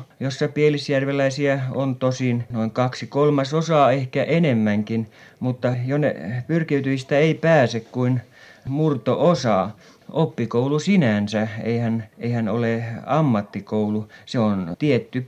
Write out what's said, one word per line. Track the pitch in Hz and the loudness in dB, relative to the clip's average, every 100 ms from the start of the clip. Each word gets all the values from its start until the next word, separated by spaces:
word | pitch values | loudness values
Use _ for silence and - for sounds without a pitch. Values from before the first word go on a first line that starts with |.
| - - | -6 -8
jossa | 131 131 147 | -6 -2 -2
pielisjärveläisiä | 143 151 147 135 139 135 139 135 131 143 139 131 | 2 2 2 0 -2 0 0 0 0 0 0 -2
on | - 135 127 | -2 -2 0
tosin | 131 127 127 120 117 | -2 0 0 0 -2
noin | 117 113 | -4 -2
kaksi | 123 127 - 117 | 0 -2 -2 -4
kolmasosaa, | 139 147 143 135 156 160 156 135 | 0 2 2 0 -2 2 4 4
ehkä | 139 127 139 | 4 0 -2
enemmänkin, | - 165 165 117 107 104 107 113 110 - - - | 0 2 4 2 2 0 -2 -4 -6 -12 -20 -6
mutta | 127 127 123 127 123 | -4 -2 -2 -2 -2
jonne | 147 139 - 80 123 123 | 0 0 -2 -6 -6 -2
pyrkiytyjistä | 165 160 143 135 135 131 143 | -2 0 0 0 -2 0 2
ei | 160 | 2
pääse | 151 165 156 120 117 | 2 4 4 4 0
kuin | - 127 127 127 - - - - - | -6 -2 0 0 -4 -18 -20 -16 -6
murto-osa. | 139 156 131 131 117 151 160 127 95 92 - - - - | 0 0 0 0 2 2 2 2 0 0 -6 -20 -20 -8
Oppikoulu | - 160 - 117 120 131 151 | -2 -2 -2 -4 -2 0 0
sinänsä, | 165 202 127 104 104 107 110 110 | 2 2 4 2 0 -2 -2 -4
eihän, | 110 117 117 113 107 - | -4 -2 0 -2 -6 -8
eihän | 117 120 113 | -4 -2 -2
ole | 117 117 113 117 117 - | -2 -2 -2 -4 -8 -2
ammattikoulu. | 147 151 110 101 104 - 107 104 107 107 - - | 0 2 2 -2 -8 -4 -2 0 -2 -6 -14 -6
Se | 131 | 0
on | 107 98 85 90 | 0 0 -4 -2
tietty | 151 120 - 123 | 0 0 0 -8